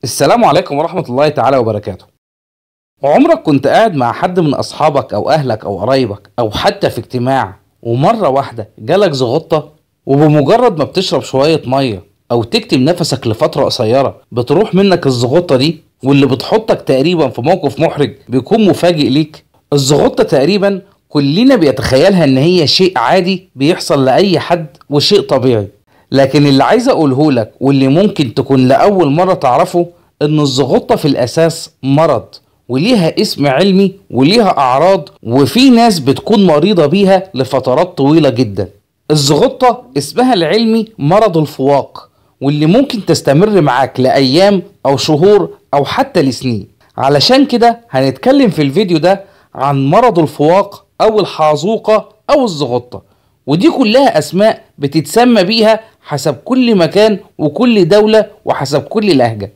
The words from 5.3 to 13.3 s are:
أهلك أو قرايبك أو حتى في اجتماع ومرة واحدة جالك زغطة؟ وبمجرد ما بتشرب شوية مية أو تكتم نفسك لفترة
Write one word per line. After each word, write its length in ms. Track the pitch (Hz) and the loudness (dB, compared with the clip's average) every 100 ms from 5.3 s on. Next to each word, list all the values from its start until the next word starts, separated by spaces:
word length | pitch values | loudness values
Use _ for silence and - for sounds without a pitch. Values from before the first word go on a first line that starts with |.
أهلك 340 | 151 131 110 | -2 -2 -6
أو 140 | 87 95 | -6 -6
قرايبك 520 | 107 135 120 101 _ - | -2 -2 -2 -6 _ -6
أو 120 | 180 | -6
حتى 400 | - 113 101 147 | -2 -4 -2 -6
في 80 | 110 | -6
اجتماع 560 | 110 127 123 135 104 95 _ _ | -10 -6 -2 -2 -4 -10 _ _
ومرة 460 | 117 120 165 226 170 | -6 -2 0 0 0
واحدة 400 | 131 131 117 104 - | -2 -4 -12 -16 -16
جالك 340 | 113 180 196 | -4 0 0
زغطة؟ 600 | 139 127 139 160 156 147 _ _ _ - | -2 -2 -4 -2 -4 -4 _ _ _ -2
وبمجرد 720 | 139 151 151 135 220 247 165 | 2 4 2 2 2 2 -2
ما 60 | |
بتشرب 380 | 120 - 185 160 | -6 -4 -4 -4
شوية 400 | 120 131 147 156 120 | -4 -2 0 -2 -2
مية 360 | 131 135 98 - _ _ | -4 -2 -6 -14 _ _
أو 100 | 120 | -4
تكتم 380 | 113 233 - 147 | -2 -6 -2 0
نفسك 460 | 131 175 165 123 | 0 0 -2 -4
لفترة 380 | 120 | -4